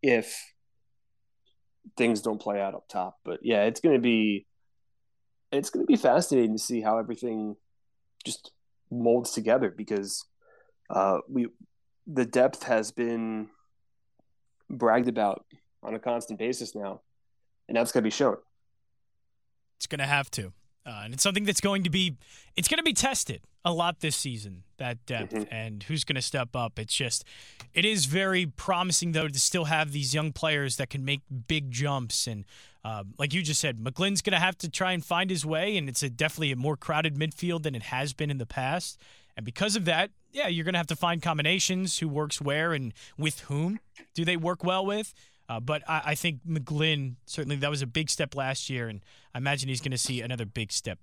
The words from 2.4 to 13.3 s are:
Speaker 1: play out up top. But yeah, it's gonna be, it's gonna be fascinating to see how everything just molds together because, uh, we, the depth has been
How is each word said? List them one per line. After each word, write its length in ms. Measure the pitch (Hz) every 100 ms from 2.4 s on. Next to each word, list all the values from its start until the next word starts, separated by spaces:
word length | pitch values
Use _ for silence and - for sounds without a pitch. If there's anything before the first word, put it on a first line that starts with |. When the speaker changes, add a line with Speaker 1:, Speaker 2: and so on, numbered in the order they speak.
Speaker 1:
play 180 | 107 101
out 140 | 98
up 140 | 98 -
top. 300 | 101 92 -
But 160 | - 87
yeah, 200 | 120 110
it's 160 | 107 113
gonna 200 | 170 135
be, 460 | 120 113 107 101 - _ _ _ _ _ _ _ _ _ _
it's 180 | 139 -
gonna 160 | - -
be 120 | 247
fascinating 560 | - 135 175 135 113
to 100 | 107
see 180 | - 120
how 160 | 107 110
everything 580 | 110 113 123 110 107 104 _ _ _ _ _ _ -
just 260 | - - _ _ _ _
molds 420 | 120 117 120 120
together 380 | - 110 123 113
because, 560 | - 107 104 98 - - _ _ _ _ _ _
uh, 300 | - 98 92 -
we, 180 | 127 120 - - _ _ _ -
the 180 | 143 120
depth 380 | 123 131 -
has 280 | - 113 110
been 580 | - 117 117 113